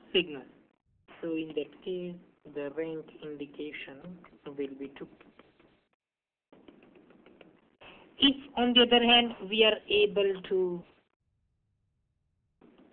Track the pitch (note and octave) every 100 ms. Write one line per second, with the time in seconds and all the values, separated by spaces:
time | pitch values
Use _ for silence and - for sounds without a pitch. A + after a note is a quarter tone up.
0 | - F#3+ E3 C#3+ B2 - _ _ _ _
1 | - - E3 D#3+ D#3+ D3+ C#3 - - F#3
2 | F3+ F3 - _ D3+ D3 C#3+ D3 D#3+ D#3+
3 | D3 - D#3 D3 C#3+ - D3+ - - C3+
4 | F3 F3+ - - D3+ C#3+ C3+ C3+ C#3 -
5 | - - - - _ _ _ _ _ _
6 | _ _ _ _ _ - - - - -
7 | - - _ - - _ _ _ - -
8 | - - C#4 C4+ - - B3 A#3+ A#3+ A#3+
9 | A#3 A#3+ A#3+ A3+ F#3+ A3 G#3+ G#3+ - G#3
10 | G#3 F#3+ G3 F#3 F3+ F#3+ F3+ F3 - _
11 | _ _ _ _ _ _ _ _ _ _
12 | _ _ _ _ _ _ - _ -